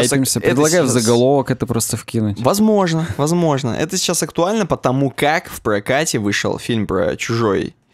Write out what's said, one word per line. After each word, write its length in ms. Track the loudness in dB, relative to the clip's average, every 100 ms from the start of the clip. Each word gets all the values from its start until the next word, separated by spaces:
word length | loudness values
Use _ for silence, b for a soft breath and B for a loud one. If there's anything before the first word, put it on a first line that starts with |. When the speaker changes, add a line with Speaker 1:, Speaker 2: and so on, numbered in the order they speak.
| 2
Speaker 1:
ак-, 20 |
Speaker 2:
хайпимся. 300 | 2 0 0
Speaker 1:
это 100 | 0
Speaker 2:
Предлагаю 360 | 2 2 2
в 40 | 2
Speaker 1:
сейчас 140 | 2
Speaker 2:
заголовок 460 | 4 4 4 2 0
это 160 | -2 -2
просто 320 | -2 -2 -6
вкинуть. 420 | -4 -2 -2 0
Speaker 1:
Возможно, 680 | 0 2 4 4 2 0 -4 -2
возможно. 520 | 0 2 2 0 -2
Это 280 | -2 -4 -2
сейчас 240 | -2 -2
актуально, 420 | -2 -2 0 0
потому 460 | -2 0 0 0 0
как 380 | 0 0 0 -4
в 120 | -8
прокате 580 | -2 -2 0 0 0 -2
вышел 400 | -2 -2 -2 -4
фильм 280 | -4 -4 -2
про 280 | 0 -2 -2
чужой, 600 | -4 0 0 0 -4 -10 _